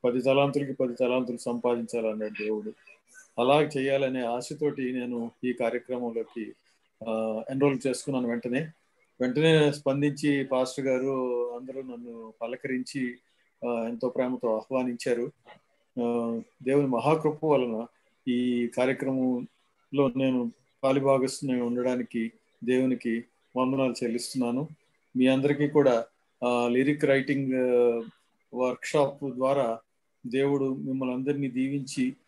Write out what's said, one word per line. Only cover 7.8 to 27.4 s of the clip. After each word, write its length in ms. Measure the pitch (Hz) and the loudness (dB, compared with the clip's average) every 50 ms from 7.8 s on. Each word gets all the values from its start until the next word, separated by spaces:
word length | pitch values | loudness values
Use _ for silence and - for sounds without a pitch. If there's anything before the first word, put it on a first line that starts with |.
| - | -2
చేసుకున్నాను. 420 | 135 123 - - 147 139 127 127 117 | -4 -4 -4 -4 -4 -2 -2 -2 -2
వెంటనే, 320 | 120 120 - 123 120 139 160 156 - _ _ _ _ _ _ _ _ _ | -4 -4 -4 -4 -4 -4 -4 -6 -12 _ _ _ _ _ _ _ _ _
వెంటనే 520 | 127 127 123 143 156 160 160 156 151 147 | -2 0 2 4 4 6 6 6 6 4
స్పందించి 720 | 147 147 - 139 135 143 143 147 147 147 151 147 143 139 135 | 2 0 -2 0 0 2 2 0 0 2 2 2 2 2 0
పాస్టర్ 420 | 135 135 127 131 127 - - 131 | 0 0 0 0 0 -2 -4 0
గారు 540 | 135 131 127 131 135 135 131 127 123 123 120 120 120 120 | 0 0 0 0 0 0 0 -2 -2 0 -2 -2 -4 -6
అందరూ 260 | 120 131 127 131 135 | -10 -12 -12 -12 -12
నన్ను 520 | 131 127 123 120 120 120 117 113 113 113 110 _ | -12 -12 -14 -14 -14 -14 -14 -14 -16 -16 -12 _
పలకరించి, 760 | 117 113 127 123 - 135 131 127 127 - - 139 131 123 120 - _ _ _ _ _ _ _ _ - 120 | -8 -8 -8 -8 -4 -4 -4 -4 -4 -4 -4 -4 -4 -4 -6 -8 _ _ _ _ _ _ _ _ -4 -2
ఆ, 200 | 120 117 113 117 | -2 -2 -2 -4
ఎంతో 200 | 120 113 131 123 | -4 -4 -4 -4
ప్రేమతో 480 | - - 127 127 127 120 - 117 110 | -2 -2 -2 -2 -2 -2 0 0 0
ఆహ్వానించారు. 760 | 110 - _ 131 127 127 123 120 117 - 135 120 120 120 151 - _ _ - - _ _ _ _ _ _ _ _ 127 | 0 -2 _ -2 -2 -2 -2 -4 -4 -2 0 0 0 -2 -6 -8 _ _ -20 -20 _ _ _ _ _ _ _ _ -2
ఆ, 380 | - 120 120 120 117 117 117 113 110 _ _ _ | -2 0 0 0 0 -2 -4 -4 -6 _ _ _
దేవుని 240 | - 127 135 143 143 | -2 2 4 4 4
మహాకృప 580 | 135 123 113 110 143 160 156 156 151 151 156 160 | 4 0 2 4 4 2 4 2 -2 -2 0 2
వలన 420 | 156 147 131 127 120 113 110 120 - _ _ _ _ _ _ _ 127 | 2 4 4 2 0 -2 -6 -6 -8 _ _ _ _ _ _ _ -2
ఈ 420 | 123 123 123 123 123 120 120 117 - | 0 0 0 0 0 0 -2 -2 0
కార్యక్రమంలో 1300 | 127 127 131 135 131 135 135 135 131 131 127 127 123 123 - _ _ _ _ _ _ _ _ - 139 139 131 120 | 0 0 2 2 0 -2 -2 0 0 0 0 0 -2 -4 -10 _ _ _ _ _ _ _ _ 0 2 2 2 2
నేను 360 | 135 135 131 127 123 120 117 - _ _ _ _ _ - | 2 2 2 2 2 0 -2 -6 _ _ _ _ _ 0
పాలిభాగస్తుని 800 | 135 135 139 135 139 135 131 131 127 - - 147 135 127 123 | 2 2 4 4 4 4 4 2 0 -4 -4 -4 -2 -2 0
ఉండడానికి 680 | 120 120 120 123 123 127 123 123 117 - - 120 113 117 - _ _ _ _ _ 120 | 0 -2 -2 0 0 0 0 -2 -4 -4 -4 -4 -4 -4 -6 _ _ _ _ _ -2
దేవునికి 600 | 117 127 127 131 131 123 120 - 120 113 117 117 _ _ _ _ _ _ | 0 2 2 2 2 0 -2 -2 -2 -4 -4 -4 _ _ _ _ _ _
వందనాలు 380 | 127 127 127 135 135 135 127 117 - 123 | -2 0 0 2 2 0 0 0 -2 -4
చెల్లిస్తున్నాను. 640 | 117 113 120 - - - 131 123 120 120 127 160 160 - _ _ _ _ _ _ _ _ | -4 -4 -4 -6 -6 -4 -2 -2 -2 -2 -4 -6 -8 -10 _ _ _ _ _ _ _ _
మీ 100 | 127 127 | 2 4
అందరికీ 420 | 131 131 135 135 143 147 143 147 143 | 4 4 4 2 2 2 2 0 4
కూడా, 360 | 147 151 139 131 120 113 117 _ _ _ _ _ _ _ 120 | 4 6 6 6 4 4 0 _ _ _ _ _ _ _ -2
ఆ, 220 | 123 123 120 120 120 | 0 2 2 2 2
లిరిక్ 360 | 120 127 135 143 147 147 151 | 2 2 2 2 2 2 2
రైటింగ్, 500 | 139 135 135 131 139 143 139 | 2 4 2 2 0 -2 0